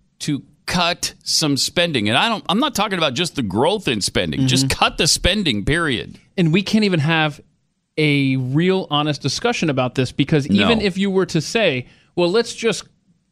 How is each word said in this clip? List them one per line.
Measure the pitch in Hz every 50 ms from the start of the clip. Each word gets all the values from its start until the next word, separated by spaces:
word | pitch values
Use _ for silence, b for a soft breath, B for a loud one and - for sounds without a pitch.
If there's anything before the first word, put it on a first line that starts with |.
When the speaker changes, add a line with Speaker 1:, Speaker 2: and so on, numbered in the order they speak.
| _ _ _ -
Speaker 1:
to | - - 147 135 - _ _ _ -
cut | - - 180 175 170 175 - - - - -
some | - - - - - 151 143 127
spending. | - - - 175 175 175 151 123 101 104
And | 113 139
I | 190 233
don't, | 226 185 - -
I'm | 170 214
not | 285 302 -
talking | - 202 220 196 180
about | 160 147 120
just | 127 180 165 -
the | -
growth | 127 98 90 104 131 170 196 220 196 -
in | 123 104
spending. | 95 - - 120 92 82 - 135 135 131
Just | 135 131 135 135
Speaker 2:
Mm-hmm. | - -
Speaker 1:
cut | 202 240 226 -
the | 196 156
spending, | - - - 180 185 214 202 156 113 104 95
period. | - 143 170 170 151 127 95 73 - - - _ _ - -
Speaker 2:
And | 175 160 156
we | 202 196
can't | - - 220 214
even | 202 185 165
have | 139 156 165 160 156 151 147 - - _ _ _ _ _ _ _ _ _ - -
a | 156 151 143 143 139 135 131 131
real | 127 123 131 151 170 185 190 190 - -
honest | 147 147 147 151 147 -
discussion | - 143 - - - 240 240 - - 160
about | 139 131 127 123 -
this | - 131 - -
because | - 147 - 160 151 135 160
even | 196 196 208 - 233 220
Speaker 1:
No. | 202
Speaker 2:
if | 202 175 190
you | 196 202
were | 190 190 185
to | 170 - 165
say, | 143 - - 233 220 180 135 127 123 b b b b b b
"Well, | - 175 170
let's | 180 226 233 - -
just | - 226 226 190 - - _ _ _ _ _ _ _ _ _